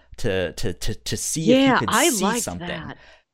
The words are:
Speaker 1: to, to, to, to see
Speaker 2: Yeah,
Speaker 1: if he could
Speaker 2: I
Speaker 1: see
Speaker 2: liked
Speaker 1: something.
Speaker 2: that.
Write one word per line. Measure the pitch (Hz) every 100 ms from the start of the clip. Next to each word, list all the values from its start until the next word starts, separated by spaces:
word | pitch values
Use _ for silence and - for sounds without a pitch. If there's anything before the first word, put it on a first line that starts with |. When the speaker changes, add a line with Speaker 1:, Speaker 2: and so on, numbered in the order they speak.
| _ -
Speaker 1:
to, | 110 95 87
to, | - 101
to, | - - 107
to | - 110
see | - 156
Speaker 2:
Yeah, | 160 262 269
Speaker 1:
if | 226
he | 208
could | 214
Speaker 2:
I | 330
Speaker 1:
see | 220
Speaker 2:
liked | 190 240
Speaker 1:
something. | - 180 170
Speaker 2:
that. | 143 143 - - - _